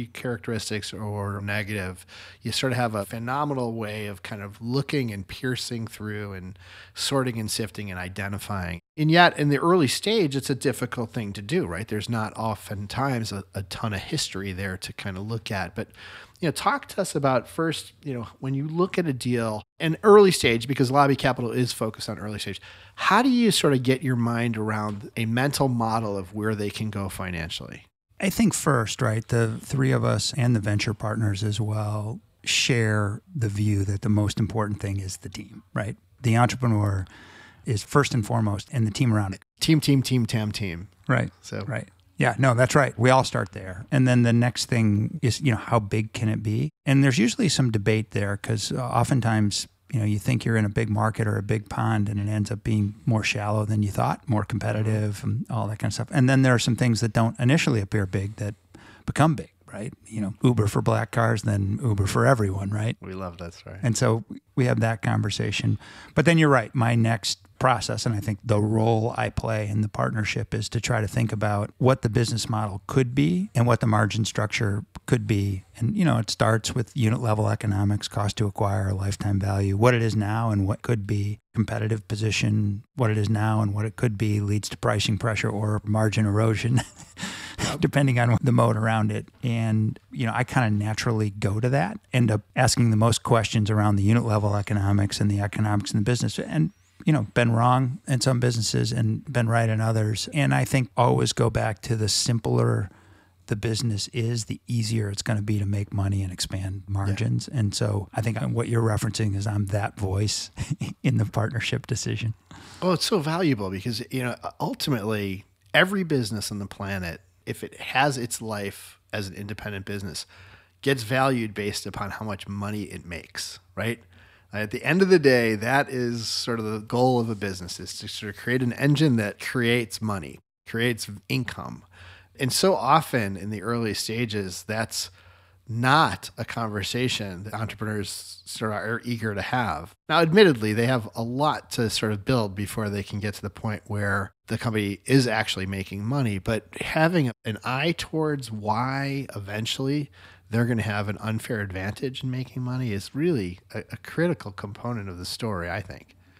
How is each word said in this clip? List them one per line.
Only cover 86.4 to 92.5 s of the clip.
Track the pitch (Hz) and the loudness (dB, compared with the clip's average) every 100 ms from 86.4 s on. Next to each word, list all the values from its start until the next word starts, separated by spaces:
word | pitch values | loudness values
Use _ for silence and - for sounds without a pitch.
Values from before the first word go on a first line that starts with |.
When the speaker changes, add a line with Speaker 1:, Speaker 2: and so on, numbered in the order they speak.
| 113 104 117 123 - - - - - | 2 2 0 0 -2 -8 -20 -12 -10
Speaker 2:
<laughs> | - - - - 147 | -10 -12 -6 -4 0
depending | - 139 139 120 | 0 2 2 4
on | 120 117 | 4 4
the | 131 | 4
moat | 120 117 110 | 4 4 4
around | 113 110 107 | 2 2 0
it. | 107 - - | -2 -8 -6
And, | 123 117 113 107 110 - _ | -4 0 0 2 0 -2 _
you | 113 113 | -4 -2
know, | |
I | 113 | 0
kinda | 123 135 113 | 0 2 2
naturally | 104 107 107 120 110 104 | 2 -2 -2 0 0 0
go | 101 101 104 | -2 -2 0
to | 123 | 0
that, | 139 180 - _ | 0 0 -6 _
end | 127 120 | 2 2
up | 107 - | 2 -2